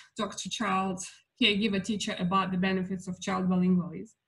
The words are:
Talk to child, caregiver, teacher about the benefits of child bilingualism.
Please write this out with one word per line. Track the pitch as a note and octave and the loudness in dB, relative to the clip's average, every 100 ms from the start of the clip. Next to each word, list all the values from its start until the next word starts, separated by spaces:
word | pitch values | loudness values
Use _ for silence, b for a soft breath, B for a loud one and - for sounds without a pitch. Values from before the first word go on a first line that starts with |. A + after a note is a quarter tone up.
| B - | B -8
Talk | G3+ - | -6 -6
to | F#3+ | -8
child, | - G#3 F#3+ F#3+ F#3 - B _ - | -4 0 0 0 -4 -8 B _ 2
caregiver, | A3+ G3+ A3 G3 | 2 4 2 0
teacher | F#3+ G#3 A3 - | -2 -2 -4 -2
about | F3+ F#3+ F#3 | 0 2 2
the | F#3 | 0
benefits | F#3+ F#3+ F#3 F#3+ - | 0 0 -2 -6 -8
of | F3+ | -6
child | - F#3 F#3 | -4 0 2
bilingualism. | F3+ F3+ F3+ D#3 E3+ A3 _ | 4 6 4 2 -6 -12 _